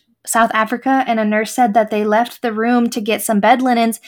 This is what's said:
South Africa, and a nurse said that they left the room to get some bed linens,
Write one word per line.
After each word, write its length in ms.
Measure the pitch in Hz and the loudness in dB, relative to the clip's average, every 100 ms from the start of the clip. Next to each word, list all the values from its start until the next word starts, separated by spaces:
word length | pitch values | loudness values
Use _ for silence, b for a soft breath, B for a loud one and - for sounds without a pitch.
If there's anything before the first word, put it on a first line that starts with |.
| _ _ - | _ _ -4
South 240 | 226 226 | 0 2
Africa, 500 | 220 220 240 262 269 262 | 0 -2 -2 0 0 0
and 120 | 226 | -2
a 60 | 214 | 0
nurse 260 | 214 220 | -2 -2
said 220 | - 240 226 | 0 2 2
that 140 | 214 | 0
they 120 | 208 | -2
left 380 | 214 214 240 - | 0 0 -2 -4
the 120 | 240 | -6
room 360 | 214 226 240 233 | -2 0 2 0
to 100 | 240 | -2
get 200 | 214 208 | -4 -4
some 160 | - 208 | 0 0
bed 220 | 214 254 | 4 2
linens, 360 | 254 233 226 220 | 2 0 0 -2